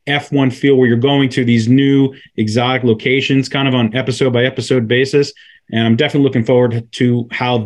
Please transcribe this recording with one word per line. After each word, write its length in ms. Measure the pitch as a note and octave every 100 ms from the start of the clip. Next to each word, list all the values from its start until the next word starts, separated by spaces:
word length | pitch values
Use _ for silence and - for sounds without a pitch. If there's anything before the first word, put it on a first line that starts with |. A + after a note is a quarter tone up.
| -
F 240 | C#3+ -
one 200 | C#3+ C3
feel 260 | A#2 C#3 C3
where 100 | B2
you're 100 | A#2
going 320 | C#3 C#3 C3+
to 140 | C3+
these 240 | A#2+ A#2 A2
new 460 | C3 C#3 C#3 C3+ C3+ - -
exotic 480 | G#2+ A2+ B2 C3
locations 640 | A#2+ G#2+ C3+ C3+ C3+ C3+ B2+
kind 180 | C#3 C#3
of 80 |
on 200 | B2+ A2+ B2
episode 360 | B2+ A#2+ C3+
by 120 | A#2+
episode 420 | B2+ B2+ A#2+ C3 A2+
basis. 460 | B2 C3+ C#3+ C#3+ - - _ -
And 120 | A2+
I'm 120 | A2+ A2+
definitely 280 | D3 D3
looking 200 | C3+ C3
forward 460 | A2+ B2 B2 A#2 -
to 360 | - B2 A#2+ A#2+
how 260 | - B2 A#2+